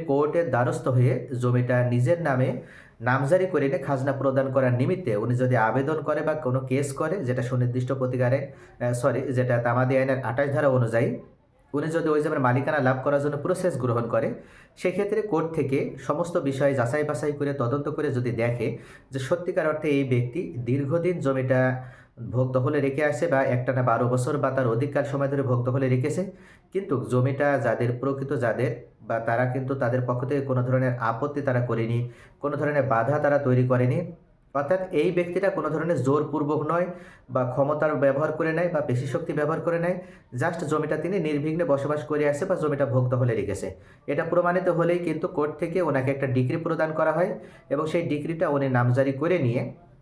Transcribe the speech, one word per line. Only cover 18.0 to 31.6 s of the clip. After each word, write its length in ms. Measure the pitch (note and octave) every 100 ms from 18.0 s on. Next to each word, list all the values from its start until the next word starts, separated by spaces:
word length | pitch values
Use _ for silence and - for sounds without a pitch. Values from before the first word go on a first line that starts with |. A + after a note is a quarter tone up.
| D3 B2
যদি 140 | A#2+ A2
দেখে 240 | A#2+ A#2+ A2+ - - - -
যে 80 | C3 -
সত্যিকার 380 | F3 F3+ F3+ D#3
অর্থে 160 | D3 D#3 C#3
এই 80 | C3
ব্যক্তি 280 | A#2+ B2 E3+ - B2 A#2
দীর্ঘদিন 480 | C3 C3+ E3+ F3 E3+
জমিটা 400 | C3+ C3 B2 B2+ B2+ B2+ - - - - G#2
ভোগ 120 | B2 B2+ B2+
দখলে 220 | C#3+ D3+ C3+
রেখে 160 | C#3
আসে 200 | D3 - E3+
বা 80 | C3+ C3
একটানা 280 | B2 C3 B2+ A#2+
বারো 160 | A#2 A#2
বছর 220 | B2 A#2 A2+
বা 60 | C3+ C3
তার 100 | B2
অধিককাল 300 | A2+ C#3+ D3 C3+
সময় 180 | C#3 C3+
ধরে 100 | C#3
ভোগ 180 | B2 B2 B2
দখলে 180 | C3+ C3
রেখেছে, 340 | B2+ D3 E3 G3 - - - _
কিন্তু 220 | F#3+ - B2+ G#2
জমিটা 380 | B2 B2+ C3 C#3+ C3+
যাদের, 260 | B2 A2 A#2+ A#2+
প্রকৃত 320 | C#3 C#3 - C#3
যাদের 260 | A#2 G#2+ B2 A#2+ - - A2
বা 80 | A2+ A2+
তারা 160 | A#2 B2+
কিন্তু 180 | C3+ C3 B2+
তাদের 200 | A#2+ B2 B2
পক্ষ 120 | B2 C3
থেকে 120 | C#3+ C3
কোনো 100 | B2+
ধরনের 300 | B2 B2+ B2+ B2 A2+
আপত্তি 300 | A#2 C#3+ C#3 C3+
তারা 120 | B2